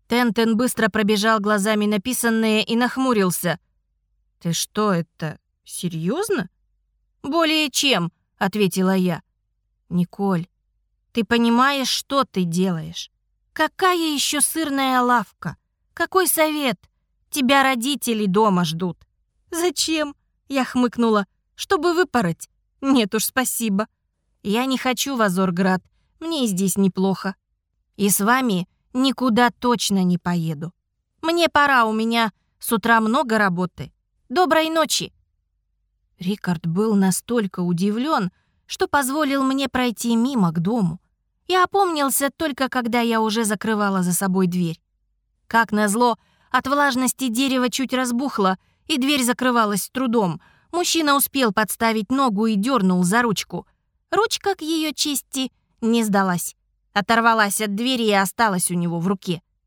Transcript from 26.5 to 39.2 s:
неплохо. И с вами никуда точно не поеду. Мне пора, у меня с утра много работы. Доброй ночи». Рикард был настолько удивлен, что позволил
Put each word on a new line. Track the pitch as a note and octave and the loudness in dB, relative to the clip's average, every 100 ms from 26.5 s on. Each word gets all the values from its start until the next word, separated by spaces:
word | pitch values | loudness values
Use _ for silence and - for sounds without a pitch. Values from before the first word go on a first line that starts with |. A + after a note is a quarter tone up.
| F3+ G3 G3+ | 0 -2 2
неплохо. | G3 F#3 F#3+ F#3 F#3+ - _ _ _ _ _ - | 0 2 -2 -2 -6 -10 _ _ _ _ _ -2
И | G3 | 0
с | G3 | 2
вами | G3+ C4 B3+ F3+ F3 _ _ | 2 2 2 -2 -4 _ _
никуда | B3+ C4+ A#3+ B3+ A3 A#3+ | -2 0 0 0 2 2
точно | - B3 A#3 - G3 F3+ | 2 -2 0 0 0 2
не | F3 | 0
поеду. | F3+ F3 E3 D3 E3 - _ _ _ _ | -2 -4 -4 -6 -10 -16 _ _ _ _
Мне | D#4+ E4+ D#4+ | -2 0 2
пора, | D4 C#4+ C4 | 2 4 4
у | A3+ | 2
меня | A3 A3+ A#3 A3+ - _ _ | 0 0 0 0 -4 _ _
с | - | -4
утра | A3+ A3+ A3+ | -2 2 2
много | A3 C4+ C4 A3 | 4 0 0 2
работы. | G3+ F3 F3+ - C3+ _ _ _ _ | 2 0 -4 -8 -16 _ _ _ _
Доброй | C4 E4+ D#4 D#4+ | 0 2 2 2
ночи». | E4 D4+ - - - _ _ _ _ _ _ _ _ _ _ | 0 0 -2 -6 -12 _ _ _ _ _ _ _ _ _ _
Рикард | F3+ G3+ - E3+ E3 | -6 -4 -4 -4 -2
был | F3 A3 G3+ | -2 2 2
настолько | F#3+ - - G#3 G3 - | 2 0 -2 -2 -2 -4
удивлен, | F3 E3+ G3 G#3+ C#4+ D4 F3+ - _ _ _ | -2 0 0 -2 -2 -2 -2 -8 _ _ _
что | - F#4+ | -4 0
позволил | C#4+ B3+ D4+ | 0 0 0